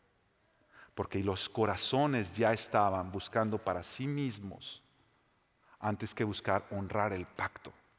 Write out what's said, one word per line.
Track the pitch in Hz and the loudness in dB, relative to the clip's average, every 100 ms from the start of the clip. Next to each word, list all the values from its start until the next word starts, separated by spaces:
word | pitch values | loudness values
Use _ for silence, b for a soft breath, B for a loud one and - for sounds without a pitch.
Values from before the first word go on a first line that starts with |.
| _ _ _ _ _ _ _ B B | _ _ _ _ _ _ _ B B
Porque | - 92 98 | -6 -4 0
los | 98 92 - | 0 0 -2
corazones | 117 107 92 - 131 147 127 90 98 | 2 2 2 2 2 4 2 -2 2
ya | 110 | 4
estaban | 110 - 110 101 95 92 | 4 2 4 4 2 -2
buscando | 95 - 117 110 107 | -6 0 0 2 0
para | 98 90 | 0 -2
sí | - - 135 | -4 -4 -4
mismos | 143 135 104 98 - - - _ _ _ _ _ _ _ _ b b | -2 -2 -4 -10 -10 -12 -14 _ _ _ _ _ _ _ _ b b
antes | 107 101 107 | -2 -2 -6
que | - | -2
buscar | 107 95 104 98 - | -2 0 2 2 0
honrar | 101 95 107 104 | -6 -2 0 0
el | 92 87 | 0 -6
pacto. | - - - - - _ | -6 -6 -6 -18 -18 _